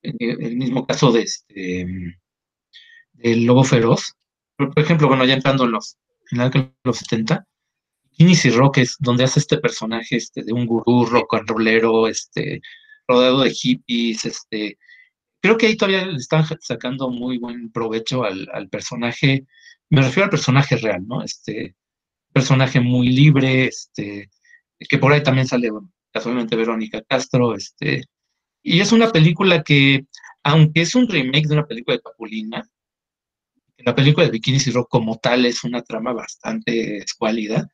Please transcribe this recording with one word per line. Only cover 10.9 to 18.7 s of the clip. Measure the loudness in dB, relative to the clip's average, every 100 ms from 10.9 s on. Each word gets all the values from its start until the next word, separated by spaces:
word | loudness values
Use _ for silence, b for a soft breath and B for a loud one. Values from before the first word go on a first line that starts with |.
| 2 4
rock | 0 0
and | -4 -4
rollero, | -2 2 2 2 2 0
este, | -4 -8 -8 -8 -8 B B B B 0
rodeado | 2 4 4
de | 0
hippies, | 0 -2 -2 -2 -2 -2 -4
este, | -8 -10 _ -8 -8 -10 b b b _ _ _
creo | 0 2
que | 2
ahí | 2
todavía | 0 0 -2
le | -8
están | 0 0
ja-, | 0 -4
sacando | -8 -8 -6 -6 -6
muy | -6 -6 -6
buen | -8 -12 -14
provecho | -8 -6 -6 -4 -4
al, | -4 -6 -10
al | -12
personaje, | -10